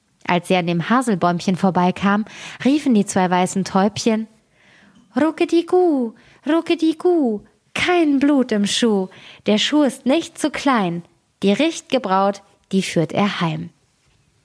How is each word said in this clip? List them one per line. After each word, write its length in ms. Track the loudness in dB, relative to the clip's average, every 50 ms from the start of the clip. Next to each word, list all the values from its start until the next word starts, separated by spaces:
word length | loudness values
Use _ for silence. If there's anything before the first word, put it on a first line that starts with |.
| _ _ _ _ -4
Als 220 | -2 -2 -2 0 0
sie 60 | 0
an 120 | 0 0
dem 220 | 0 -2 -2 0 0
Haselbäumchen 680 | 0 0 2 0 -2 0 0 0 0 0 -2 -2 -2
vorbeikam, 680 | 0 0 0 2 2 0 0 0 0 0 0 0 0 -2 -6 -12 -20 -18 -18 -14 -2 0
riefen 280 | 0 0 2 2 2 2
die 120 | 2 2
zwei 240 | 0 0 0 0 2
weißen 340 | 2 0 0 0 -2 -4 -4
Täubchen: 640 | -2 0 0 0 0 -2 -2 -2 -2 -2 -2 -4 -10 _ _ _ _ _ _ _ _ _ _ _ _ _ -20 _ _ -2
"Ruckedigu, 960 | 0 0 0 0 -2 -2 0 2 0 0 2 2 2 4 4 2 0 -2 -4 -6 -12 _ -20 _ _ -4
ruckedigu, 960 | -2 0 0 0 0 -2 0 0 -2 -2 0 0 2 2 2 2 0 -2 -4 -8 _ _ _ _ _ -8
kein 460 | -4 -2 0 2 2 2 2 2 2
Blut 320 | 2 2 2 2 2 0
im 160 | 0 -2 0
Schuh, 400 | -2 0 0 0 2 2 0 -2 -6 -10 -20 -20 -20 -20 -8 -2
der 120 | 0 0
Schuh 260 | 0 0 0 2 2 2
ist 220 | 2 0 -2 -2
nicht 320 | 0 0 0 -2 -4 -8
zu 140 | -4 -4 -4
klein, 520 | -4 -2 -2 0 0 2 0 -2 -4 -6 -10 _ _ _ _ _ _ -2 0
die 100 | 0 2
richtige 480 | 2 0 -2 -2 -6 -6 -4 -4 -2
Braut, 420 | 0 0 0 2 2 0 -2 -4 -12 _ _ _ _ -2 -2
die 80 | -2
führt 320 | -2 0 -2 -2 -2 0 -2
er 260 | -2 -2 -2 -2 -4
heim." 300 | -4 -4 -4 -6 -10 -12 _ _ _ _ _ _ _ _ _ _ _ _ _ _ _